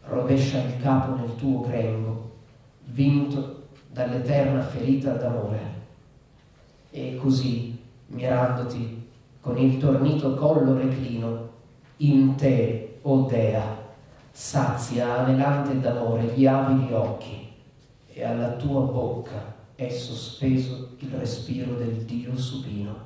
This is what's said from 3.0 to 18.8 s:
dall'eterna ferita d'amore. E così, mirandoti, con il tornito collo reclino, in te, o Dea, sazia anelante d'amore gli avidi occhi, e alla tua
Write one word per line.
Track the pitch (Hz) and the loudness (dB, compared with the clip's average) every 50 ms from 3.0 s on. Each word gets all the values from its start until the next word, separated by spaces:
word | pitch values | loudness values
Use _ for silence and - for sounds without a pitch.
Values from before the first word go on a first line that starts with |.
| 139 143 143 143 139 143 139 131 - - - - - - - - - - | 4 4 6 4 2 0 -2 -4 -6 -6 -10 -16 -18 -20 -20 -20 -20 -14
dall'eterna | - 131 123 120 123 131 120 131 143 143 135 131 131 131 | -6 -4 -4 -2 -2 -4 0 2 2 4 4 4 2 0
ferita | - - - 120 120 135 135 - 135 135 | -2 -2 -6 -4 2 2 2 2 2 0
d'amore. | 120 117 123 120 117 113 101 101 107 104 104 104 - - - - - - - - - - _ _ _ _ _ _ _ _ - _ _ _ _ _ | -2 0 -2 -2 -2 -2 -2 -2 -4 -4 -6 -8 -10 -12 -16 -18 -20 -20 -20 -20 -20 -20 _ _ _ _ _ _ _ _ -20 _ _ _ _ _
E | - 135 127 127 127 127 | -12 -10 -8 -8 -8 -2
così, | - 135 131 127 127 120 117 113 - - - - - - - - - | 2 2 2 4 2 0 -2 -2 -4 -6 -10 -12 -14 -20 -20 -20 -20
mirandoti, | - - 117 127 127 127 127 127 123 - 123 123 120 - 117 117 110 - - - - - - - _ - - | -14 -10 -4 0 0 2 2 2 2 0 -2 -4 -4 -4 -6 -6 -6 -8 -12 -14 -16 -20 -20 -20 _ -20 -10
con | - - 120 | -6 -4 2
il | 131 135 131 127 | 4 4 4 4
tornito | - 147 139 131 127 135 156 151 147 - 131 131 | 4 4 4 4 6 4 4 2 2 2 0 0
collo | - 147 151 160 160 135 131 131 | 4 4 4 6 6 6 4 4
reclino, | 131 131 131 127 - 127 120 117 113 113 117 117 117 117 - - - - - - - - - - | 4 2 0 0 -2 -4 -4 -4 -4 -4 -4 -4 -6 -8 -12 -16 -20 -20 -20 -20 -20 -20 -20 -6
in | - 147 143 135 135 135 131 - | 2 2 6 6 6 6 6 4
te, | - 143 135 123 117 110 - - - - - - - | 4 4 4 4 4 2 2 0 -4 -6 -10 -16 -6
o | - 139 135 131 117 | 0 4 4 4 4
Dea, | - 120 113 110 107 107 110 104 104 - - - - - - - - - - - - | 4 2 2 2 2 2 0 -2 -4 -8 -10 -12 -18 -20 -20 -20 -20 -20 -20 -20 -20
sazia | - - - - - 151 123 113 - - - - 120 117 120 120 123 123 | -18 -12 -12 -2 0 0 0 2 0 -2 -4 -4 -2 0 0 0 0 0
anelante | 127 131 131 135 139 143 143 143 135 - 135 127 | 2 2 4 4 4 2 2 0 0 0 -2 0
d'amore | - 120 120 120 117 113 113 113 117 117 123 | 0 0 0 0 0 0 0 0 0 0 4
gli | 135 135 | 6 6
avidi | 135 135 135 135 131 131 135 131 - - | 6 6 4 2 2 2 2 2 0 0
occhi, | 110 - - - - - - - - - - - - - - _ - - _ - _ _ - - | -2 -2 -2 -4 -8 -10 -14 -14 -14 -16 -18 -20 -20 -20 -20 _ -20 -20 _ -20 _ _ -20 -12
e | - - | -8 -6
alla | 120 117 117 120 123 | -4 -2 -2 -2 -4
tua | 131 127 143 143 139 135 | -4 -4 -4 0 0 0